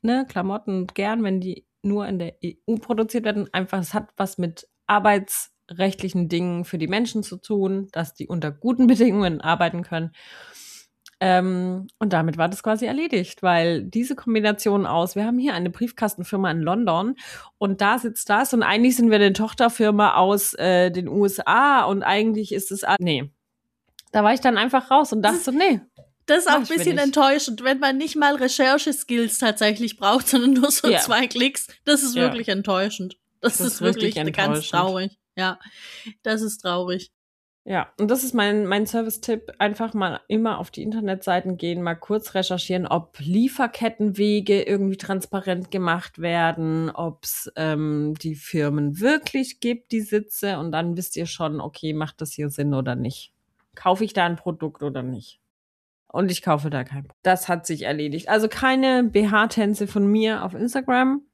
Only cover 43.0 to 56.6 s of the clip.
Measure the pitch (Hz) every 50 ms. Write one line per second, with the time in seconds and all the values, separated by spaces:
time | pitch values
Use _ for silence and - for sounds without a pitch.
43 | 165 _ _ - 139 156 180 214 240 262 - - 262 233 - - 233 226 226 -
44 | 214 208 185 196 208 208 208 208 196 208 202 202 - - 202 196 196 196 190 190
45 | - - 190 190 185 - - 196 185 190 180 180 185 - - 190 180 170 165 180
46 | - - _ - 165 170 170 170 165 165 170 165 160 160 160 160 160 156 - -
47 | 170 165 151 _ - - - - - - _ - 160 156 156 147 156 151 151 147
48 | 151 151 156 151 - 160 151 143 - - - 160 147 147 147 151 147 143 147 175
49 | 208 262 302 302 294 - - 269 254 - - _ - 240 240 240 _ _ 233 226
50 | 214 - 214 214 208 _ - - - 202 190 147 156 170 156 160 170 170 170 175
51 | 175 - - - 170 165 - - 170 151 151 147 - 151 _ - - 156 151 151
52 | 156 151 _ - 160 143 - - 151 143 143 - 143 147 143 131 127 127 123 127
53 | 123 117 - - - _ _ _ _ _ _ _ _ _ _ - - 185 185 190
54 | 220 208 - 196 175 170 170 165 - 180 160 160 160 151 151 - 147 143 135 135
55 | 127 127 127 - - - - _ _ _ _ _ _ _ _ _ _ _ _ _
56 | _ _ - 170 190 185 180 - - 185 156 139